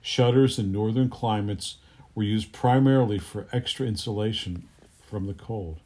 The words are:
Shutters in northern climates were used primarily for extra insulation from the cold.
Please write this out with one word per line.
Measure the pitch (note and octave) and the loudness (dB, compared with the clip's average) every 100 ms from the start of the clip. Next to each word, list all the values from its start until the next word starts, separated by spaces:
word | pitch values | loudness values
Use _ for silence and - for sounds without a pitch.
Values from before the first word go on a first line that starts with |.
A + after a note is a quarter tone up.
Shutters | - - A#2+ B2 C3+ C3 | -4 2 4 6 4 2
in | G2+ | -2
northern | G2 A2 A2+ B2+ | 0 0 0 0
climates | B2+ A#2 G#2+ G#2 G2+ - - - - - - | 0 -2 -2 -2 -6 -8 -14 -20 -20 -14 -4
were | |
used | G#2 G#2+ G#2+ | 0 0 -2
primarily | - B2 B2+ C3+ C3+ A#2+ G#2 | -2 2 6 6 6 4 0
for | - G#2 F#2+ | -4 -12 -4
extra | B2 B2 - B2+ | -4 -4 -4 -4
insulation | G#2 - G#2 G#2+ G#2+ F#2+ F2 - _ - _ - | -4 -4 -4 -2 -4 -6 -10 -12 _ -20 _ -12
from | G#2 G2 | -8 -6
the | F#2+ | -8
cold. | - A2+ F2 D#2 | -10 -10 -8 -12